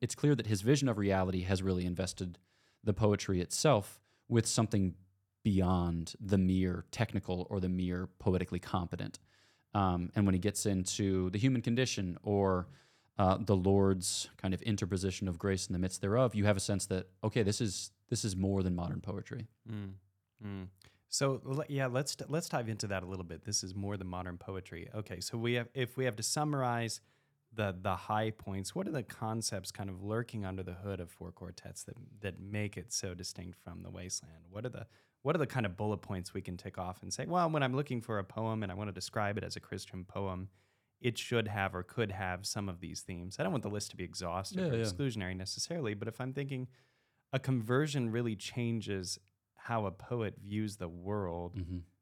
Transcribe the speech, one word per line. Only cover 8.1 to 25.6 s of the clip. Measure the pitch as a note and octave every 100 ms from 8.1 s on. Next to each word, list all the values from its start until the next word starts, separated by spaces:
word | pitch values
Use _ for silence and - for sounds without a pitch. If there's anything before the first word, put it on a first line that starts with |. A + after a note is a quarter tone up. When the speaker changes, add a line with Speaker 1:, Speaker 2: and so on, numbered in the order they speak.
| -
Speaker 1:
poetically | - F2+ F2 F2
competent. | - F#2+ E2+ - - - _ _ _ _ _
Um, | G#2 F#2+ F2 F2
and | - G2
when |
he | F#2
gets | G2+ - G#2+
into | F#2+ F2+ - G2+ F#2 F#2
the | G2+
human | B2+ B2+
condition | A2+ A#2 B2+ - F#2+ F2
or, | - G2+ G2 F#2 F2 - _ _ _ -
uh, | G2 F#2+
the | G#2 G2
Lord's | F#2 G2 G2 F#2+ F2+ - - -
kind | F#2+
of | F#2
interposition | A2+ G2+ F#2+ F#2+ F#2+ F#2 G2
of | E2+
grace | G2+ F#2+ -
in |
the | F2+
midst | F2+ -
thereof, | G2+ A2 C3 G#2+
you | G#2
have | F#2+
a |
sense | - G2 -
that, | F#2 - -
okay, | A2 A#2+
this | G2 G#2+
is, | A2+ F2+ - _ -
this | A#2+ A2+
is | F#2+
more | F#2+ G2
than | F#2 F2
modern | F2 F#2
poetry. | F#2+ G2+ A2 A2+ A2 _ -
Speaker 2:
Mm, | G#2+ G2 F#2+ _ _ _ _ G#2
mm. | G2 F#2 - - _ -
So, | - C#3 B2+ C3+
le-, | C3+ D3+
yeah, | C#3 C3
let's, | B2 C#3+ - -
let's | D3+ F3
dive | D3 A2+
into | G#2+ G#2
that | F#2+
a | F2
little | F#2+
bit. | F2 E2 -
This | -
is | F#2
more | F#2+ G2+ G2+
than | F#2+
modern | F2+ F#2 F2
poetry. | - F#2+ F#2 E2 F#2+
Okay, | A2 G#2 F2+
so | - A#2+
we | A#2
have, | A#2+